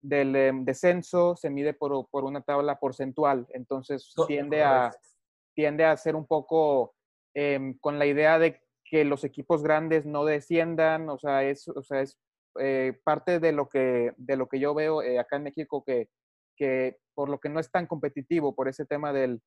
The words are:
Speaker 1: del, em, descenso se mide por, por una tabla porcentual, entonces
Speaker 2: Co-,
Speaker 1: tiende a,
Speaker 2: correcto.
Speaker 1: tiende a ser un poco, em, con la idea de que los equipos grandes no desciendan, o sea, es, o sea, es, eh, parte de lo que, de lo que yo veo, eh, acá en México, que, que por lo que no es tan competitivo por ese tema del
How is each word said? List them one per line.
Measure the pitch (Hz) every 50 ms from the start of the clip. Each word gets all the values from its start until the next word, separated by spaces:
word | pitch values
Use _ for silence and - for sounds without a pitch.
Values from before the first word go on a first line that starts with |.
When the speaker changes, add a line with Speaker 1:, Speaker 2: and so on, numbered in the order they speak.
Speaker 1:
del, | - 139 143 143 139 135 135
em, | 139 135 135 131 131 131
descenso | 123 135 - - 180 175 180 165 - - 180 175 175 175
se | - - 156
mide | 139 139 143 151 147
por, | _ 151 143 143 135 123 _
por | - 139
una | 135 135 139 143
tabla | 131 - 143 143 143 147 139 -
porcentual, | - 135 127 - 139 135 123 - 151 143 139 127 120 _
entonces | - 127 127 _ 139 135 127 - 143 131 - - -
Speaker 2:
Co-, | - 165
Speaker 1:
tiende | 165 147 143 143 147 151 151
a, | 151 143 135 127 123 117
Speaker 2:
correcto. | 113 - _ _ _ _ _ _ _ _ _ _ _
Speaker 1:
tiende | - 151 147 147 151 160
a | 160 156
ser | 147 - 165 156
un | 156 151
poco, | - 165 156 139 - 165 160 156 151 143 131 117 107 _ _ _ _ _ _ _ _ _
em, | 143 147 143 139 139 135 135 127 -
con | - 151 147 147
la | 147
idea | 143 143 143 151 156 160 160
de | 165 165 - _ _ _ _ _ _
que | - - 156 151
los | 143 147 135 -
equipos | 139 - - - _ 170 151 147
grandes | 156 156 156 160 160 160 160 143
no | 151 147 143 147
desciendan, | 156 151 147 143 - 170 165 165 165 170 160 160 160 160 160 160 156
o | 143 135
sea, | - 147 139 135
es, | 135 139 143 135 -
o | - 165 143
sea, | 135 _ 143 135
es, | 135 139 _ _ _ _ _ _ _ _ _ -
eh, | 135 135 135 131 131 131 123 _
parte | _ - 151 147 - - 175 170
de | 160 165
lo | 156 147 143 135
que, | - 139 131 127 127 120 120 120 - _
de | 127 123 135
lo | 135 131 127
que | - 135
yo | 135 143 147
veo, | 151 151 156 156 156
eh, | - 127 123 123
acá | 120 - -
en | 139 147
México, | 143 - - 151 _ - 139 -
que, | - 131 120 113 _ _ _ _ _ _ _ _ _ _
que | _ 143 135 131 131 127 127 123 _ _ _ _
por | - 143 139
lo | 143 135
que | - 147
no | 147 160
es | 160 -
tan | _ 185 175
competitivo | - 170 151 131 143 - 147 135 _ 165 170 156 139 -
por | - 131 131
ese | 135 - 151
tema | - 151 143 151 147
del | 143 135 131 127 123 117 _